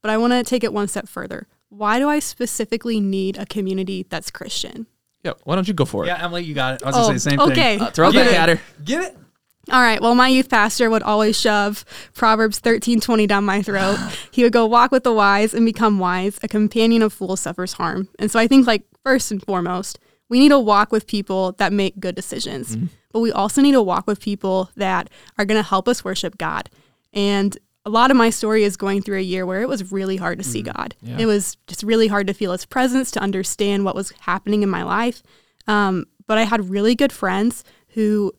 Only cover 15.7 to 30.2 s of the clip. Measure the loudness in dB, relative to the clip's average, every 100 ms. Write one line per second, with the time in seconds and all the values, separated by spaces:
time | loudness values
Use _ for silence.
15.7 | 2 0 2 0 -2 -4 -6 -4 0 0
16.7 | 2 2 4 2 -2 -6 -6 -6 -8 -10
17.7 | -6 -6 -4 -8 -6 -2 0 6 6 6
18.7 | 0 _ _ 0 0 0 -6 -4 -4 -2
19.7 | -6 -8 -14 _ _ _ 6 6 6 4
20.7 | 2 2 -2 -2 -6 -2 -2 -2 -2 0
21.7 | 0 -2 -4 -8 -8 -10 -8 -8 -10 -8
22.7 | -6 -6 _ _ -2 0 0 0 4 4
23.7 | 4 2 -2 -2 -4 -4 -4 -2 -2 -4
24.7 | -6 -2 -2 -6 -18 -14 -6 0 0 0
25.7 | -2 0 -2 -4 -6 -8 -6 -8 -6 -10
26.7 | _ _ _ _ -2 0 2 0 -4 _
27.7 | _ -2 2 4 6 4 2 0 2 2
28.7 | 0 -2 -2 -2 -4 -4 -4 -4 -4 -4
29.7 | -6 -6 -6 -4 -4